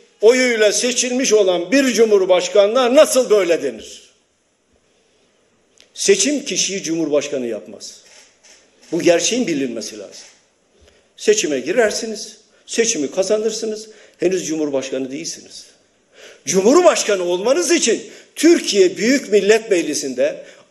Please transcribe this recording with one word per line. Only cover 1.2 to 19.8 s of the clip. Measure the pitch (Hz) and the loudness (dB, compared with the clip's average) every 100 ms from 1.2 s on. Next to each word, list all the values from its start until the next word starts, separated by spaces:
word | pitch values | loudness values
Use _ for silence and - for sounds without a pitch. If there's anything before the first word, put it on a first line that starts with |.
| 254 | 0
olan | 214 190 175 175 | 2 2 0 0
bir | 277 | 0
cumhurbaşkanına | 262 214 220 202 185 180 175 208 202 247 240 | 2 2 4 4 4 2 2 2 2 2 2
nasıl | 277 277 262 214 | 4 4 2 2
böyle | 208 170 156 | 2 2 0
denir? | 135 110 - - _ _ _ _ _ _ _ _ _ _ _ _ _ _ _ _ _ _ _ | -2 -10 -18 -20 _ _ _ _ _ _ _ _ _ _ _ _ _ _ _ _ _ _ _
Seçim | - - 202 269 285 | -6 0 2 0 -2
kişiyi | - 180 - 190 | -6 -6 -4 -6
cumhurbaşkanı | 156 165 151 147 139 139 120 | -6 -4 -2 -2 -2 -6 -6
yapmaz. | 104 110 - - - _ - _ _ _ _ _ _ - | -8 -12 -20 -20 -20 _ -20 _ _ _ _ _ _ -8
Bu | 165 | 0
gerçeğin | - 170 - 240 208 | 2 2 0 -2 -2
bilinmesi | 147 131 113 - 104 | -2 -4 -8 -12 -14
lazım. | 95 - - _ _ _ _ _ _ _ _ - | -18 -20 -20 _ _ _ _ _ _ _ _ -4
Seçime | - 214 156 135 | 0 2 0 -4
girersiniz, | 127 240 208 - 220 208 - - _ _ - | -2 0 0 -2 -8 -10 -14 -20 _ _ -8
seçimi | - 226 156 135 | -2 -2 -2 -4
kazanırsınız, | 185 190 214 220 220 220 214 - - - - | -2 -2 0 -2 -6 -8 -10 -14 -20 -20 -4
henüz | 175 185 147 | -2 -2 -4
cumhurbaşkanı | 156 147 135 127 131 131 | -4 -2 -4 -4 -8 -8
değilsiniz. | 143 165 104 98 - - _ _ _ _ _ - - - | -10 -12 -14 -18 -20 -20 _ _ _ _ _ -20 -16 -2
Cumhurbaşkanı | 185 202 320 349 240 - 196 | 2 4 6 6 4 0 -2
olmanız | 175 175 220 320 339 | 0 -2 0 0 0
için | 330 233 170 - - - - | 0 0 -2 -6 -20 -18 0
Türkiye | 320 330 - 202 180 131 | 4 4 2 2 2 2
Büyük | 220 277 196 | 0 0 2
Millet | 202 196 220 220 | 0 4 2 2
Meclisi'nde | 180 | -2